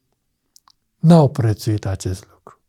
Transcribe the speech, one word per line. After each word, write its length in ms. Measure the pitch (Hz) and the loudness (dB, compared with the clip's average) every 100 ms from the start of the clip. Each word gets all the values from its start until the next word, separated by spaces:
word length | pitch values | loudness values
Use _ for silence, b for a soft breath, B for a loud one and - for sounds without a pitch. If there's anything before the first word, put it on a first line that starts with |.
| _ _ _ _ _ _ _ _ _ _ | _ _ _ _ _ _ _ _ _ _
n-au 300 | 160 170 143 | 4 4 4
prețuit 580 | - 113 107 - 107 107 | 0 -4 -4 -4 -6 -6
acest 400 | 95 95 90 - | -8 -8 -10 -14
lucru. 300 | _ - _ | _ -20 _